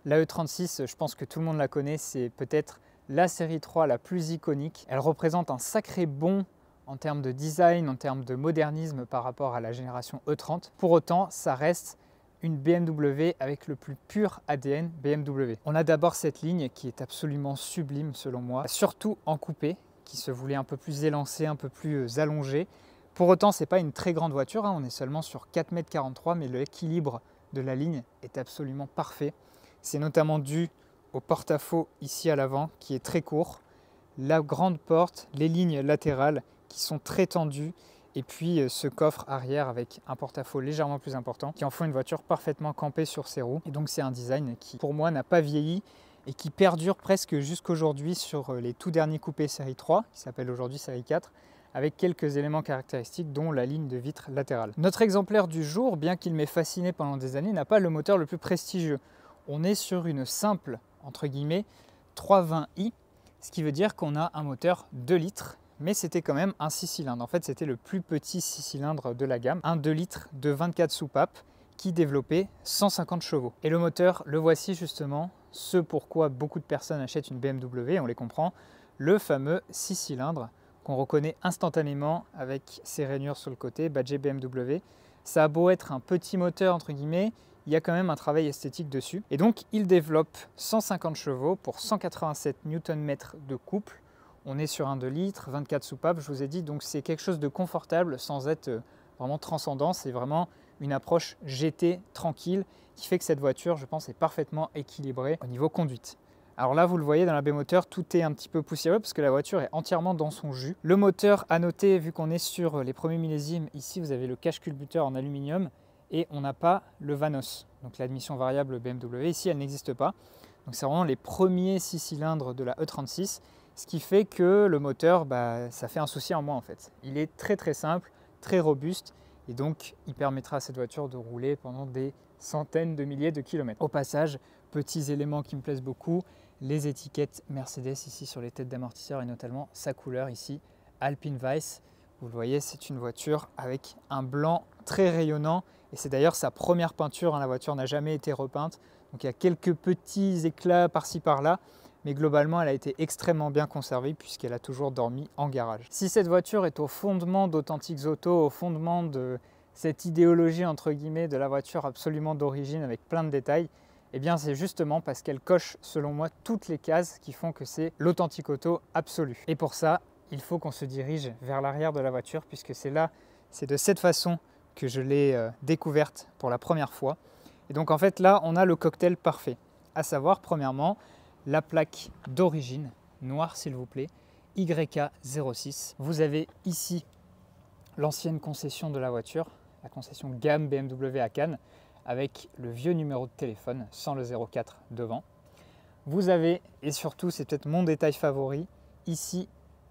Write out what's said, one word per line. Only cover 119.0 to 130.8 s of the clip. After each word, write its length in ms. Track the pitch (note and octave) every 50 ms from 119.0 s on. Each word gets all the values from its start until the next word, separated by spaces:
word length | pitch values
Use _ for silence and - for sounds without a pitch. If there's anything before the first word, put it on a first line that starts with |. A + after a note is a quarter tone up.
| B2 A#2 B2 B2 C#3+ E3+
Ici, 200 | E3 - - F#3
elle 80 | D#3+
n'existe 360 | C#3+ C#3 C#3 C#3+ C3+ - - B2
pas. 200 | - C#3 F3 G#3+ _ - - - - - - - _ -
Donc 100 | C3+ A#2
c'est 100 | - D3
vraiment 180 | C3+ D3+ F3 F3+
les 140 | D3+ C3
premiers 640 | - - - - - F#3+ F#3 F3+ F3+ F#3 F#3+ F#3+ F3+
six 200 | - - - D#3
cylindres 540 | - - D#3+ C#3+ D3+ D#3+ D#3+ D#3 C3+ B2+ B2
de 100 | C3 C3
la 120 | B2 B2 -
E 60 | D#3+
trente-six, 560 | D#3 - - F3 D#3+ - - F#3+ G3 - - - - - - - - -
ce 100 | - -
qui 140 | - - D#3
fait 240 | - - F#3+ G3+ G#3+
que 420 | - - - F3+ F3 G3 G#3 G#3
le 140 | G3 D#3+ C#3+
moteur, 460 | C#3+ C#3 C3 - D#3+ E3 F3+ F3 D#3
bah, 440 | C3+ C3 B2 A#2+ A#2 A#2 A#2+ A#2+ A#2+
ça 180 | - - B2+ A2+
fait 100 | - E3
un 80 | D3+
souci 260 | C3+ - C#3+ - - F#3
en 80 | D#3
moins 140 | C#3+ D3 C#3+
en 60 | B2
fait. 320 | - - - - - - _ - -
Il 140 | C3+ C3
est 180 | D3 D#3 D#3 _
très 220 | - - - G3+
très 160 | G3 - E3+ C#3+
simple, 400 | - - D#3 E3+ F3+ - - _ _ - _ - -
très 220 | - - G3 F3+
robuste 520 | D#3+ D#3 D3 C3+ C#3 E3 F#3 - - - - - - - - - - -
et 40 | A#2+
donc 420 | B2 C#3 D#3 D#3 - - - - - -
il 80 | - B2+
permettra 420 | - D3 C#3 C3+ C3+ B2+ - D3+
à 20 | C3+
cette 160 | - - C3
voiture 320 | C3